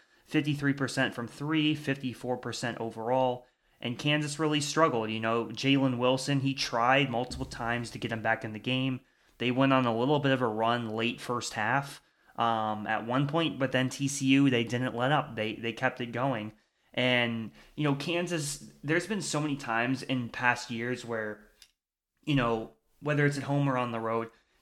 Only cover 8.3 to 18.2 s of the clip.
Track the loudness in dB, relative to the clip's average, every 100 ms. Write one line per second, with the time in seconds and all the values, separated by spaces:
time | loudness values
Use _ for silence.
8.3 | 0 -2 -8 -2 0 0 -4 -8 _ _
9.3 | -4 0 4 6 6 4 2 2 4 4
10.3 | 2 2 2 2 2 0 -2 -2 -4 -4
11.3 | -4 -4 -2 0 0 0 -10 _ _ _
12.3 | -2 0 2 0 -2 -2 -2 0 0 2
13.3 | 0 0 -2 -2 0 0 0 -4 0 2
14.3 | 6 6 4 2 -2 -2 0 2 2 0
15.3 | -4 -4 -4 -6 -2 -2 -2 -6 -2 -2
16.3 | -2 -6 -12 _ _ _ -2 2 4 2
17.3 | -2 -6 -12 -12 -2 0 0 0 -2